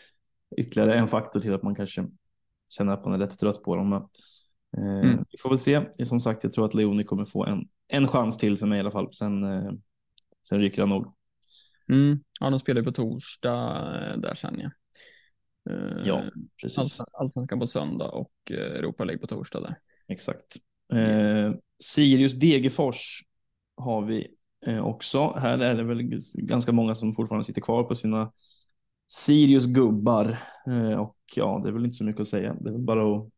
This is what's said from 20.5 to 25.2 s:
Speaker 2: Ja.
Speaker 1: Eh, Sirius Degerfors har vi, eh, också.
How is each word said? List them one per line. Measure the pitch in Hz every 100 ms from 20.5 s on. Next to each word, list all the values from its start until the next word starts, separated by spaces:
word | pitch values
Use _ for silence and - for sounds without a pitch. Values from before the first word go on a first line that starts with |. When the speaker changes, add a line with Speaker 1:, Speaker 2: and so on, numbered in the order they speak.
| - _ _ -
Speaker 2:
Ja. | 117
Speaker 1:
Eh, | 110 107 104 107 107 - _ -
Sirius | - - 143 131 135
Degerfors | 127 165 135 127 - 135 - - - - _ _ _ _ -
har | 123 110
vi, | 104 110 - _ _ _ -
eh, | 110 -
också. | 123 - 139